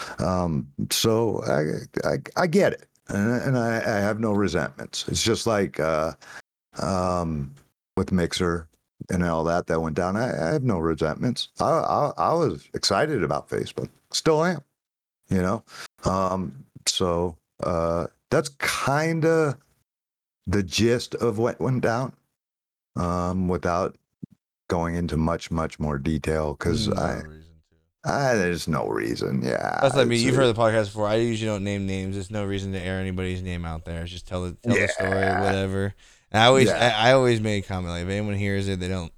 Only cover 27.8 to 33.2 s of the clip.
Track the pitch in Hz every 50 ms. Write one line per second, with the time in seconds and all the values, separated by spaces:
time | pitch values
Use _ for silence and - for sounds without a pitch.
27.8 | 80 _ _ _ - 147 92 135 139 131 120 104 87 87 87 80 - 85 76 64
28.8 | 55 50 55 52 52 58 60 - 50 - 67 64 62 64 55 - - - 50 50
29.8 | - 135 135 139 123 120 117 117 117 127 123 135 135 120 104 113 117 110 110 110
30.8 | 104 101 104 107 104 104 110 117 120 120 113 107 110 110 104 98 98 101 101 101
31.8 | 98 95 95 95 95 95 98 101 92 101 107 104 101 98 98 95 98 98 95 92
32.8 | 87 92 95 95 95 95 92 92